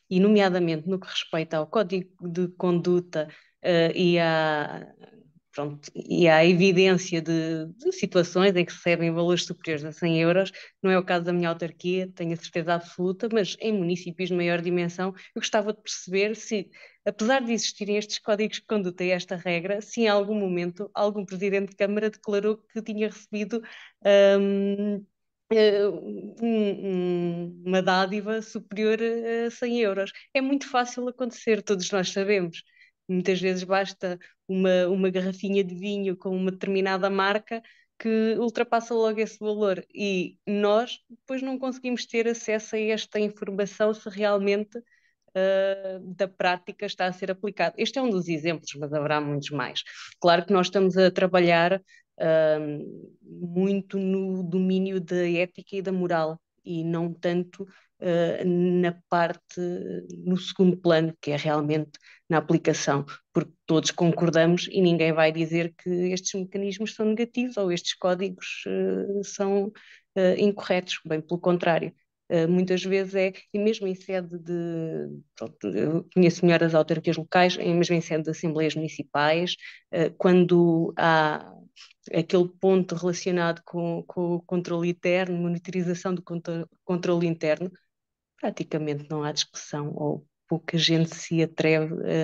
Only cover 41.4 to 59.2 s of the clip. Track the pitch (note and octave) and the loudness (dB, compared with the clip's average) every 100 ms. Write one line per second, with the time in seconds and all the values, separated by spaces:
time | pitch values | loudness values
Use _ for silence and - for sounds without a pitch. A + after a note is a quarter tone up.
41.4 | C4 C4 C4 B3+ B3+ A#3+ - A#3 A3+ A#3 | -6 -6 -6 -6 -6 -6 -4 -2 -2 -2
42.4 | - G#3+ A3 A3 G#3+ A3 - G#3+ G#3 G#3 | -4 -4 -4 -4 -2 -4 -4 -2 -4 -4
43.4 | G#3 G3 G3+ - G#3+ A3 - F#3+ G#3 G3+ | -8 -4 -4 0 0 0 -6 -2 0 2
44.4 | G3 G3+ G#3 A#3+ A#3 _ _ _ _ F#3+ | 2 0 -2 -10 -20 _ _ _ _ -2
45.4 | F#3+ F#3+ G3 G3 F#3+ F#3+ F#3 F3 F#3+ - | 2 2 0 -2 -6 -10 -10 -6 -6 -2
46.4 | F#3 F3+ - G3 G3+ - F#3 F#3 F#3+ F#3 | 0 -2 -4 -10 -8 -4 -4 -4 -6 -6
47.4 | G3+ G3+ E3+ - A3+ - C4 F#3+ E3 D3 | -6 -2 -2 -2 -4 -2 -2 0 -2 -2
48.4 | D#3 D#3 - C#3+ D3 D3+ D3 D3+ D3 C#3+ | -2 -4 -6 -10 -6 -2 -2 -2 -2 -4
49.4 | C#3+ C#3+ B2 - - - - - F3 E3+ | -4 -6 -6 -8 -12 -14 -18 0 4 4
50.4 | F3+ G3 F3+ G3+ F#3+ F3+ F#3 F#3 F#3 F#3 | 4 2 4 2 2 4 4 4 2 4
51.4 | F3 E3+ E3+ F#3+ - _ _ - E3+ D#3+ | 6 6 4 0 -4 _ _ -4 2 4
52.4 | D#3 D#3 D3+ D3 - - - - - E3+ | 4 2 -2 -6 -10 -14 -20 -20 -20 -12
53.4 | F3 F3 F#3+ G3 F#3+ G3 F#3+ F#3+ F#3+ F#3 | -6 0 2 0 -2 -4 0 0 -2 -4
54.4 | F3+ F#3 F#3 F#3+ F#3+ F#3+ E3 F3+ F3 E3+ | -2 0 2 2 0 -2 -4 -2 0 0
55.4 | F3+ - F#3 G3 F#3 F#3+ F3 E3+ D#3 D#3+ | -2 -6 -12 -8 -4 -2 0 0 -2 -4
56.4 | _ _ - E3+ E3 E3+ E3+ E3+ F3+ F3 | _ _ -8 -6 -2 -2 -4 -4 -2 -2
57.4 | F3 - G3 - _ - F3+ E3+ E3+ - | -4 -8 -16 -18 _ -8 -2 0 0 0
58.4 | F#3 F3 F3+ F3+ F3 E3+ - F3 | 0 2 2 2 0 -2 -2 0